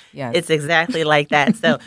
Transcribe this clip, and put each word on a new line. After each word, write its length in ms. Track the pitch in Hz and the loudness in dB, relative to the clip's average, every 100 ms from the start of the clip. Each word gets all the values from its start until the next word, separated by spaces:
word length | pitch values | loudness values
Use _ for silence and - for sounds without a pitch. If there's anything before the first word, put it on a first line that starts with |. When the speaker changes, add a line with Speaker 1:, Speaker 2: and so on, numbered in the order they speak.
| - | -20
Speaker 1:
Yes. 220 | 143 127 170 | -12 -4 -4
Speaker 2:
It's 140 | 165 | -2
exactly 520 | 156 147 165 165 165 | -2 0 0 0 -2
like 260 | 151 151 147 | 2 2 2
that. 260 | 147 139 - | 2 2 2
So, 220 | 165 143 | 0 0